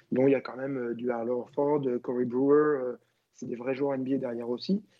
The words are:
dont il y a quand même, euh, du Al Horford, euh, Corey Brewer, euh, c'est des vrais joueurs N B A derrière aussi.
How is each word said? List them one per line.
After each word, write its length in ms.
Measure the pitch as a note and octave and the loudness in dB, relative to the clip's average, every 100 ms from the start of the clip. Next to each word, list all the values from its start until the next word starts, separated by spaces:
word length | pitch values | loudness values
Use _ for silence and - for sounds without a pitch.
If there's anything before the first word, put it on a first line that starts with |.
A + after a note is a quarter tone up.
| _ | _
dont 140 | B2 C3+ | 2 4
il 40 | |
y 40 | |
a 60 | C3+ | 4
quand 160 | - A#2+ | 0 -8
même, 220 | C3+ C3+ | -6 -4
euh, 160 | A#2+ | -4
du 160 | A#2 B2 | -4 -4
Al 180 | A#2+ A#2 | -2 -2
Horford, 580 | B2 A#2 - C#3+ D3 C3+ | -4 -4 -2 0 2 0
euh, 120 | A#2+ | -2
Corey 260 | C3 B2 | -2 -2
Brewer, 540 | B2 B2 C#3 D3 D3+ C#3+ | 0 2 6 6 6 2
euh, 220 | B2+ A#2 _ _ _ | -2 -8 _ _ _
c'est 120 | _ - | _ -10
des 100 | A#2+ | -6
vrais 180 | B2 | -4
joueurs 200 | C3 C#3 | -2 -2
N 100 | C3+ | -2
B 100 | B2+ | -2
A 40 | C3+ | -2
derrière 300 | B2 A#2 A#2+ | -2 -6 -6
aussi. 340 | A#2+ - G3 - | -6 -2 -2 -4